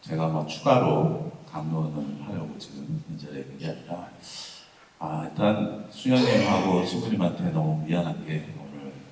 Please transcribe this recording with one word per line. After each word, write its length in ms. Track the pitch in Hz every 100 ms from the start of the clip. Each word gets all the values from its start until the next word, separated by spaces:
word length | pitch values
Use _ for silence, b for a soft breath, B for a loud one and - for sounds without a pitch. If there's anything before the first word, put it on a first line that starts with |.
제가 260 | - 156 80
뭐 180 | 110 151
추가로 840 | - - - 160 151 160 - - - -
강론을 720 | - 78 80 78 76 71 71 71
하려고 320 | 90 76 71
지금 460 | - 69 71 - -
이 60 | -
자리에 220 | 71 -
있는 160 | - -
게 80 | -
아니라, 400 | - - 87 - - B B B B B B B _
아, 300 | 80 78 -
일단 560 | - 104 107 - - -
수녀님하고 920 | - - 127 123 214 202 - - 180 -
신부님한테 680 | 90 82 104 87 - 87
너무 340 | 80 78 78 78
미안한 400 | 87 82 76 78
게 240 | 78 - -
오늘 340 | 71 71 135 135 135